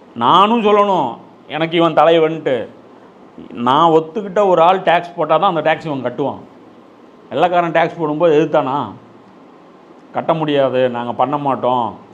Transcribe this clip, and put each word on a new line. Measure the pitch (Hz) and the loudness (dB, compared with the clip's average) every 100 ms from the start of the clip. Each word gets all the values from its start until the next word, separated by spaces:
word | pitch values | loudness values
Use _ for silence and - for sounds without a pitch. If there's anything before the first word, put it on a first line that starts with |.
| - 117 | -18 -2
நானும் | 123 170 208 240 | 2 4 4 2
சொல்லணும், | 208 208 202 180 127 113 - - - | 2 2 2 0 -4 -8 -18 -20 -12
எனக்கு | 143 165 170 | -6 -2 0
இவன் | 165 | 2
தலைவன்ட்டு. | 147 156 165 156 160 147 120 90 - - - - - - - - | 4 4 4 2 -2 -4 -4 -6 -16 -20 -20 -20 -20 -20 -20 -16
நான் | 101 123 143 170 | -2 2 4 4
ஒத்துக்கிட்ட | 160 160 220 202 185 196 | 4 0 -8 -4 0 2
ஒரு | 170 | 4
ஆள் | 170 190 | 4 2
டேக்ஸ் | 175 170 - - | 2 0 -2 -6
போட்டால் | 156 156 | -2 0
தான் | 196 165 | 0 0
அந்த | 156 | -2
டேக்ஸ் | 156 156 | -2 -4
இவன் | 135 120 | -6 -8
கட்டுவான். | 123 135 101 - - - - - - - - - | -6 -8 -8 -18 -20 -20 -20 -20 -20 -20 -20 -10
வெள்ளைக்காரன் | 135 175 175 170 | -2 0 0 0
டேக்ஸ் | 160 165 165 | 0 -2 -2
போடும்போது | 151 151 175 151 | -4 0 2 2
எதிர்த்தானா? | 156 156 135 143 110 95 - - - - - - - - - - - | 2 0 -2 -4 -6 -12 -20 -20 -20 -20 -20 -20 -20 -20 -20 -20 -10
"கட்ட | 127 - | -8 -2
முடியாது, | 165 151 143 135 127 127 | -2 0 0 0 0 -2
நாங்க | 120 120 | -2 -8
பண்ண | 117 131 147 | -4 -2 -2
மாட்டோம், | 143 120 123 127 110 98 - | -4 -2 -2 -2 -4 -8 -20